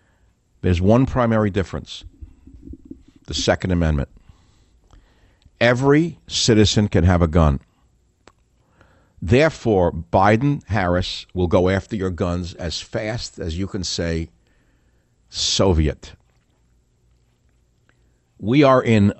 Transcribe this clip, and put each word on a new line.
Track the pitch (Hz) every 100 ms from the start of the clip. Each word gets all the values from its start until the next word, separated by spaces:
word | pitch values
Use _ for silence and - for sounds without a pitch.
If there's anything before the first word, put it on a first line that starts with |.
| _ _ _ _ _ _
There's | 95 87
one | 92 117
primary | 131 135 117 110 107
difference. | 92 90 78 - - - _ - _ - - - - - - _ _ -
The |
Second | - - 90 92
Amendment. | 90 82 73 65 - _ _ _ _ _ _ _ - _ _ _ _ _ -
Every | 117 123 139 147 170 - -
citizen | - - 107 104 - 104
can | 98
have | 85 90
a | 85
gun. | 82 78 67 _ _ _ _ _ _ _ - _ _ _ _ _ _ _ -
Therefore, | 85 120 156 - 120 98 87
Biden, | 82 80 98 98 113 139 143 -
Harris | 107 90 90 95 - -
will | 90 87
go | 92 90
after | 95 - 110
your | 92
guns | 87 90 87 90
as | - 87 -
fast | - 117 107 120 - -
as | 87 80
you | 95
can | 104
say, | 87 - 85 82 82 _ _ _ _ _ _ _ _ _ _
"Soviet." | - - - 98 82 76 67 - - _ _ _ _ _ _ _ _ _ _ _ _ _ _ _ _ _ _ _ _ _ _
We | 95 135
are | 139 127
in, | 117 110 101